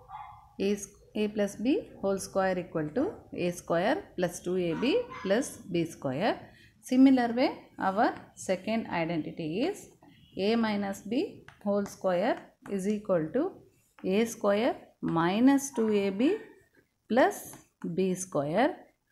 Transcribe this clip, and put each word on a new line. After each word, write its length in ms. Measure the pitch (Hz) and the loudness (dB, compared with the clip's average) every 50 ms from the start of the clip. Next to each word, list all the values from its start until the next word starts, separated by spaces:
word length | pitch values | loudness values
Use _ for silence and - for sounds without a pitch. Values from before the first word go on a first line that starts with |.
| - - - - - - - - - - _ - | -20 -18 -16 -16 -16 -18 -20 -20 -20 -14 _ -4
A 140 | 196 202 | -2 -2
s-, 160 | 208 202 - - - - - - - | -2 -4 -6 -12 -18 -20 -18 -10 -6
A 140 | 214 214 208 | -4 -4 -2
plus 280 | 208 208 202 196 202 | -2 -2 -2 -2 -4
B 340 | - 208 254 320 440 - - - - | -2 -2 0 0 0 -2 -8 -8 -4
whole 180 | - 196 196 190 | -2 -2 -2 -2
square 400 | 190 - - 190 190 190 185 180 | -4 -4 -2 0 0 0 0 -2
equal 300 | 175 - - 165 151 151 151 | -4 -4 -4 -4 -4 -2 -2
to 160 | 247 302 415 - - - - - | -2 -2 -2 -4 -8 -14 -12 -6
A 160 | - 175 175 | -4 -4 -4
square 520 | 175 175 - - 170 170 180 226 311 392 - - - | -4 -4 -4 -2 0 2 2 0 0 -2 -4 -8 -4
plus 240 | - 180 170 175 - | -2 -2 -2 -2 -4
two 160 | - 175 185 | -6 -4 -2
A 160 | 185 175 170 | 0 0 -2
B 260 | 160 160 202 262 370 494 480 - - - | -2 0 0 0 0 0 -2 -4 -8 -6
plus 380 | - 190 196 233 285 - - - - - | -2 0 0 0 0 -4 -8 -14 -10 -4
B 140 | 170 170 165 | -2 -2 -2
square. 560 | 165 - - - 139 127 143 196 254 339 - - - - - - - _ _ | -2 -6 -6 -6 -4 -2 -2 -2 -2 -2 -4 -8 -18 -20 -20 -20 -20 _ _
Similar 540 | - - 254 254 262 269 262 247 240 233 233 | -6 2 6 8 8 8 8 6 2 2 0
way, 160 | 247 277 381 466 - - - - - | 0 0 0 -2 -6 -14 -16 -8 -4
our 360 | - 190 190 202 254 339 - - - - - | -2 0 2 2 2 2 0 -4 -12 -18 -18
second 520 | - - - 190 185 - 220 220 226 - | -8 -4 -2 -2 -2 -2 -2 -2 -2 -2
identity 760 | - - 175 165 160 170 160 151 - 170 - 165 156 160 202 269 | -2 -2 -2 -2 -2 -2 -4 -4 -6 -6 -6 -6 -4 -2 -2 -2
is 260 | 370 415 - - - - _ - - - - - - - - | -2 -2 -6 -10 -20 -20 _ -20 -20 -20 -20 -20 -12 -6 -2
A 180 | 190 208 226 | 0 0 2
minus 460 | 233 226 214 208 202 202 196 196 - | 2 0 0 0 -2 -2 -4 -6 -8
B 420 | - 202 226 269 392 - - - - - - - | -6 -4 -2 -2 -2 -2 -6 -14 -20 -20 -14 -6
whole 220 | - 208 202 202 202 | -2 0 0 0 -2
square 540 | 196 - - - 190 180 175 196 254 349 - - - _ _ - - | -4 -6 -4 -2 0 2 2 2 0 0 -2 -6 -18 _ _ -10 -6
is 180 | 202 196 185 202 | -4 -2 0 0
equal 400 | 214 208 208 - 185 170 156 156 - | -2 -2 0 0 2 2 2 0 0
to 160 | 240 330 392 - - - - _ _ _ _ _ - | 0 0 -2 -4 -10 -20 -20 _ _ _ _ _ -6
A 220 | - 185 190 208 233 | -2 0 2 2 2
square 520 | 226 - - - 202 202 208 233 294 359 - - - _ - | 0 -2 -2 0 2 2 2 2 0 -2 -4 -8 -20 _ -6
minus 680 | - 165 165 165 165 175 190 214 247 269 277 269 - - | -4 -2 0 2 2 2 4 6 6 6 6 6 2 0
two 200 | - 240 220 220 | -2 0 2 2
A 160 | 208 202 196 196 | 2 2 2 0
B 300 | 190 196 247 311 415 440 - - - - _ _ _ _ _ _ _ _ _ | 2 2 2 2 2 0 -4 -12 -20 -20 _ _ _ _ _ _ _ _ _
plus 480 | - 220 240 302 392 415 - - - - - - _ _ - - 180 170 | 2 4 4 4 4 2 -2 -12 -16 -18 -20 -20 _ _ -10 -8 -4 -2
B 200 | 190 190 190 180 | 0 0 0 0
square. 600 | 180 - - - 151 139 147 160 202 254 320 - - - - _ _ _ _ | -2 -4 -4 -2 -2 -2 0 2 2 2 2 0 -4 -14 -20 _ _ _ _